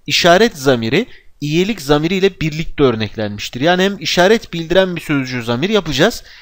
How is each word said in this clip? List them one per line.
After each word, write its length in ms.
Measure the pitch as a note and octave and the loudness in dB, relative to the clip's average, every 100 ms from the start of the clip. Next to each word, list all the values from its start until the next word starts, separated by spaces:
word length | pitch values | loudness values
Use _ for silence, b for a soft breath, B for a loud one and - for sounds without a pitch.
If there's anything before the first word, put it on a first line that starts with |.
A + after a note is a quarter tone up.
| - | -4
işaret 500 | - F3 F3+ A3+ E3 | 2 4 6 4 2
zamiri 500 | C3+ B2+ A2+ D3 B3 b b - | 0 2 2 -2 -2 b b -10
iyelik 400 | D3 D#3 F#3 G3+ | -2 0 0 -4
zamiriyle 600 | C#3 D3 D#3+ F#3+ G3 F#3 | 0 0 2 0 0 0
birlikte 420 | D#3 D3+ - - | -6 -4 -6 0
örneklenmiştir. 800 | C#3 A2+ G#2+ - G#2 G#2 - A#2+ | 2 2 -4 -6 -8 -8 -10 -2
Yani 220 | D3+ F3+ | 0 2
hem 160 | F#3+ G3+ | 0 -2
işaret 540 | D#3 - F3+ A3+ - | -4 2 4 2 0
bildiren 440 | E3+ E3 F3+ F#3+ E3+ | -10 0 0 0 -4
bir 40 | |
sözcüğü 420 | - C#3+ B2+ B2+ | -2 -2 -2 -6
zamir 260 | A#2 A#2+ F3+ | -4 -2 0
yapacağız 560 | G#3+ E3 C3 G3 - B B | -2 -2 0 0 0 B B